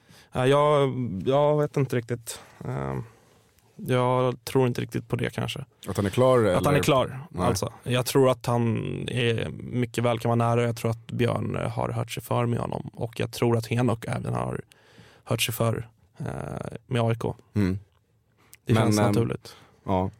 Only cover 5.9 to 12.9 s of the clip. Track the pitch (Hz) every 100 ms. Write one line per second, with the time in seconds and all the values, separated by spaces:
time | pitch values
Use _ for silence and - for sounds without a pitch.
5.9 | 98 98 117 127 127 107 90 90 143 -
6.9 | 135 120 131 - - 120 113 - - -
7.9 | 123 117 139 131 123 - 120 117 113 95
8.9 | 92 - 123 120 113 - - - 123 120
9.9 | 117 120 113 120 117 117 117 120 117 113
10.9 | 113 - 117 117 107 104 95 87 117 123
11.9 | 117 113 - - 120 120 117 - 50 -